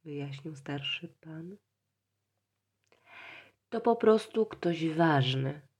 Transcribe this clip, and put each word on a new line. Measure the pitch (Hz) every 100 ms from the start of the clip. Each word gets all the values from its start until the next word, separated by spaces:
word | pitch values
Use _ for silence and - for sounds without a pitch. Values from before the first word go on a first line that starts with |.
wyjaśnił | 160 143 143 139 160 143
starszy | - 143 139 - 170
pan, | _ 160 160 170 202 _ _ _ _ _ _ _ _ _ _ _ _ _ _ _ - - - - _ _
„to | 226
po | 233 233
prostu | 220 220 - 226 220
ktoś | - 175 160 160
ważny | 156 165 143 131 135 135 147 _